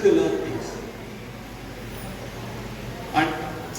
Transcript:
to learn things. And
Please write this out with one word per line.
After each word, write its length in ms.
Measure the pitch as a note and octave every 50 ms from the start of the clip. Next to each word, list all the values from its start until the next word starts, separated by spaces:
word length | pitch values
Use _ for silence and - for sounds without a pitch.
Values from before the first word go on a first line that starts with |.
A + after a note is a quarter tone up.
| -
to 60 | F#3 D#3+ E3
learn 160 | E3 D#3+ - - -
things. 220 | C3 - - - - - - - - - - - - - - - - - - - - - - - - - - - - - - - - G2 - - - - - - - - - - - - - - - - - - - - G4
And 120 | - E4+ - - - - - - - - -